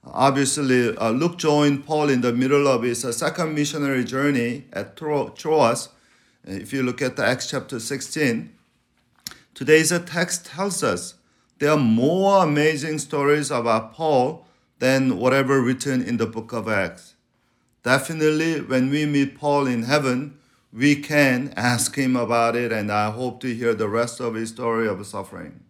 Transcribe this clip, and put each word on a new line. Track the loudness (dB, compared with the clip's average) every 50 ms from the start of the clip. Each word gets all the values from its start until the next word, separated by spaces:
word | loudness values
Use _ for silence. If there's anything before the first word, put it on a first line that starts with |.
| _
Obviously, | -10 -2 2 2 4 4 2 0 0 -2 -2 0 2 2 2 2 0 -2
uh, | -2 -2 -2
Luke | 0 0 0 -2 -2 0
joined | 0 2 4 4 4 2 2 0 -4
Paul | -4 -2 0 2 2
in | 2 2
the | 2 0
middle | 0 0 2 2 2 4 4 2
of | 2 2
his, | 0 -2 -4 -4 -4
uh, | -6
second | -6 -2 -4 -4 -2 -2 -4 -2 -2
missionary | -2 -2 -2 -2 -4 -2 -2 0 -2 -2
journey | -2 -2 -2 0 0 0 0 -2 -2 -6 -8 -12 -10
at | -10 -10 -10 -10 -12
Tro-, | -10 -6 -4 -2 -2 -4 -4
Troas. | -8 -8 -2 0 2 4 4 4 2 0 -6 -12 _ _ _ _ _ _ _ _ _ _ -14
If | -12 -12 -12 -10 -6
you | -4 -2
look | -2 -2 -2 -4
at | -4 -4 -2
the | 0 0
Acts | 0 0 -2 -4 -8
chapter | -8 -8 -8 -8 -10 -10
sixteen, | -8 -8 -8 -8 -8 -8 -4 -2 0 0 0 -2 -6 -12 _ _ _ _ _ _ _ _ _ _ _ _ _ _ _ -18 -18 -18 _ _ _
today's, | -6 4 6 6 6 6 4
uh, | 0 -2
text | -4 -4 -4 -2 -2 -2 -4 -8 -8
tells | -12 -8 -6 -6 -6 -4 -2
us | -2 -2 -2 -2 -6 -12 -16 _ _ _ _ _ _ _ _ _
there | 0 2
are | 2
more | 4 4 4 4 4 4 2 2 4 4 4 6 6
amazing | 4 4 2 4 2 2 2 0 -4 -6 -6 -6
stories | -6 -4 -2 0 2 2 2 2 0 -2
about | -2 -2 2 2 2 0 0 -6
Paul | -10 -4 0 2 4 4 2 0 -2 -8 -16 _ _ _ _ _ _ _
than | 0 2 2 4 2 2 0 2
whatever | 2 2 4 4 2 4 2 2
written | 2 2 -2 -2 -4 -2 -2 -2
in | -2 -2 -2
the | -2 -2
book | -2 -4 -10 -10 -8
of | -8 -6 -4
Acts. | -2 0 0 0 -2 -6 -14 -20 -20 _ _ _ _ _ _ _ _ _ _ _ _ _ _ _
Definitely, | 0 0 0 0 -4 -2 2 2 2 4 2 0 0 0 -2
when | -2 0 0 2 2 2
we | 0 0 0
meet | 2 2 0 0 0 -4
Paul | -4 0 2 2 2 2
in | 2 0 -2 0
heaven, | 0 0 0 2 0 -2 -2 -4 -8 -12 _ _ _ _ _ _ _
we | -4 0 2 2 2
can | 2 -2 0 2 4 4 4 2 0 -2 -6 -6
ask | -2 0 0 0 0 -2 -4 -2
him | -2 0 0 2
about | 0 0 0 2 2 2 2 0
it, | 0 -2 -2
and | -2 -4 -2 -2
I | 0 0 0 -2
hope | -2 -4 -6 -8 -8 -6
to | -6 -6 -4
hear | 0 0 0 0
the | 0 -2 -2
rest | 0 -2 -2 -2 -4 -6
of | -6 -6 -4
his | -6 -6 -8
story | -8 -6 -4 -2 -2 0 0 -2
of | -2 -4 -8
suffering. | -10 -10 -10 -10 -10 -14 -16 -16 -16 -18 -20 _